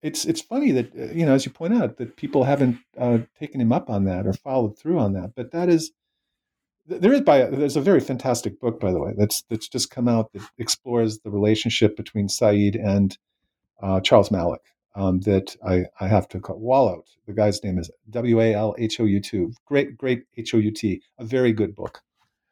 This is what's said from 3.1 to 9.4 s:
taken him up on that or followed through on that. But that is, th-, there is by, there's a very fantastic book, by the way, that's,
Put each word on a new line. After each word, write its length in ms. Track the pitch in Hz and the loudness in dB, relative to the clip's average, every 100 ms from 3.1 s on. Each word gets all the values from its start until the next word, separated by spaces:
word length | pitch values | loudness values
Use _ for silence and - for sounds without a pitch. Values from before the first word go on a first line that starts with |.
| 117 117 _ | 0 0 _
taken 200 | 147 139 | -12 -2
him 120 | 117 | 0
up 180 | 135 - | 0 0
on 140 | 104 95 | -2 -2
that 220 | 92 101 | -2 -4
or 60 | |
followed 440 | 98 - 131 107 - | -6 -4 -2 -2 -4
through 220 | 151 175 | -4 0
on 140 | 104 | 0
that. 200 | 98 90 120 | -2 -8 -12
But 160 | 120 | -10
that 160 | 165 180 | -4 2
is, 240 | 170 160 _ _ _ _ _ _ _ _ _ 156 | 2 0 _ _ _ _ _ _ _ _ _ _
th-, 140 | - | 0
there 120 | 190 | 2
is 80 | 277 | 4
by, 240 | 285 143 123 | 6 6 4
there's 320 | 135 143 - | 0 0 0
a 40 | |
very 180 | 151 185 | 4 4
fantastic 600 | - 123 131 117 113 - | 2 -6 -2 -2 -4 -4
book, 200 | 120 110 | -6 -2
by 120 | 101 | -2
the 80 | 90 | -2
way, 140 | 76 101 | -4 0
that's, 260 | 104 - | 0 0